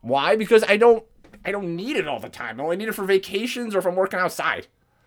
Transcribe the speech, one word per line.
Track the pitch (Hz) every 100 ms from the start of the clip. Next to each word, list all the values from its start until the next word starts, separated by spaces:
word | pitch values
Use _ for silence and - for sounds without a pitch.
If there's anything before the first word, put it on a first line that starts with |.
Why? | 117 135 147 214
Because | 214 226 202
I | 208
don't, | 233 226 - _ _ - -
I |
don't | 202 185 170
need | 220 285
it | 156
all | 120
the | 117
time. | - 120 113
I |
only | 151 180
need | 220
it | 214
for | 196
vacations | 196 190 202 240 247 240 196
or |
if | 180
I'm | 180
working | 190 190
outside. | 180 - 160 95 - _ _ _